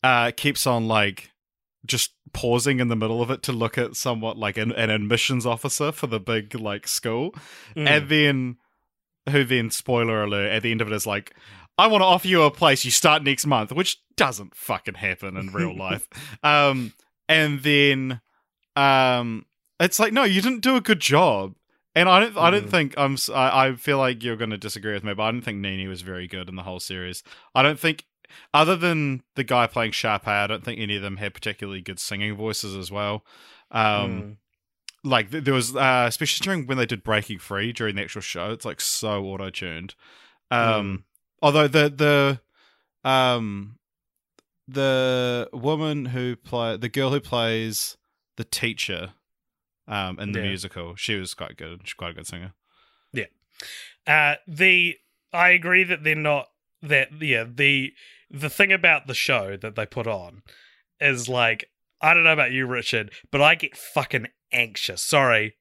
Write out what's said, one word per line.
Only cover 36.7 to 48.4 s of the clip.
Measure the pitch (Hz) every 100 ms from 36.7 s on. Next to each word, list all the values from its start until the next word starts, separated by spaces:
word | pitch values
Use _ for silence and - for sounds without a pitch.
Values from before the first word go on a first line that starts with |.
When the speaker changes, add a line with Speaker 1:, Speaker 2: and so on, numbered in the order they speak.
| 131
Speaker 1:
they | 120
did | 113
Breaking | 101 107 104 98
Free | - 98 110
during | 120 110 101
the |
actual | 82 -
show, | 95 87 92
it's, | 110 117
like, | 82
so | - - 110 104 98
auto-tuned. | 95 95 90 92 82 92 - _ - _ _ _
Um, | 120 117 110 101 95
Speaker 2:
Mm. | - _ _ _
Speaker 1:
although | 151 147 147
the, | 151 147 139 147 143 139 131 _ _ _ _ _ _
the, | 131
um, | 131 127 120 110 101 101 117 _ _ _ _ _ _ _ _ -
the | 135 135 131 131 127 123 120 117
woman | 120 127 151 156 147 127
who | 127 123 120
play-, | - 123 117 110
the | 120
girl | 135 135
who | 139
plays | - 123 113 113 113 104 - - _ _ _
the | -